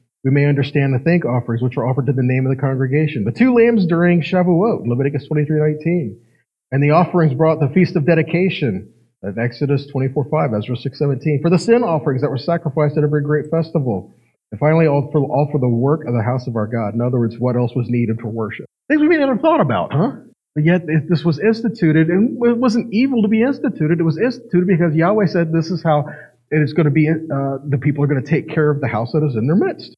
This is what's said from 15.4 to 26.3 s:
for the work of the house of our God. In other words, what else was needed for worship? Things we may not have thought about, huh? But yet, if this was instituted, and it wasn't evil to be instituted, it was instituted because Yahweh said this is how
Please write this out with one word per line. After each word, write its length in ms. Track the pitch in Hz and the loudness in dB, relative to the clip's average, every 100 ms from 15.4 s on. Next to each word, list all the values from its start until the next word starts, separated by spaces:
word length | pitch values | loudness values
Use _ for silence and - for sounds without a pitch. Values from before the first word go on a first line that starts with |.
| 147 | 0
for 80 | 147 | 0
the 80 | 123 | 0
work 400 | 117 135 156 143 | 2 2 0 -2
of 60 | |
the 100 | 120 | -2
house 240 | 107 131 - | 0 -2 -4
of 80 | |
our 120 | 113 107 | -4 -4
God. 260 | 117 107 | -4 -4
In 80 | 110 | -2
other 180 | 120 123 | -2 0
words, 200 | 117 - | -2 -2
what 180 | 123 120 | -2 0
else 180 | 123 | 0
was 140 | 135 107 | -2 -2
needed 320 | 120 113 113 | 0 -2 -2
for 80 | 113 | -6
worship? 380 | 113 104 - - _ - | -8 -8 -10 -16 _ -2
Things 120 | 302 | 2
we 80 | 302 | 4
may 80 | 320 | 2
not 140 | 277 | 2
have 100 | 220 | 0
thought 220 | 320 311 | 2 2
about, 280 | 151 101 82 | 2 0 -2
huh? 160 | - 254 - - _ _ | -2 -2 -4 -14 _ _
But 100 | 151 156 | -2 2
yet, 160 | 180 165 | 2 2
if 220 | 156 - | -2 0
this 160 | 175 | 0
was 140 | 170 139 | 0 0
instituted, 680 | 208 226 226 - 160 156 160 | 0 0 -2 0 2 4 2
and 280 | 180 233 - | 2 0 2
it 140 | 240 233 | 0 2
wasn't 340 | 247 220 - | 2 0 -2
evil 300 | 196 269 247 | 0 0 2
to 60 | 208 | 2
be 120 | 220 | 2
instituted, 600 | 247 277 269 - 151 170 | 0 0 -4 -2 0 0
it 20 | |
was 160 | 165 156 | 0 0
instituted 480 | 240 - - 175 180 | -2 -4 -2 0 2
because 280 | 175 170 | 2 2
Yahweh 320 | 156 170 214 196 | 2 2 2 2
said 220 | 180 165 | 0 0
this 200 | 165 156 | 0 -2
is 120 | 180 | -4
how 220 | 165 147 143 - - | 0 0 -2 -10 -20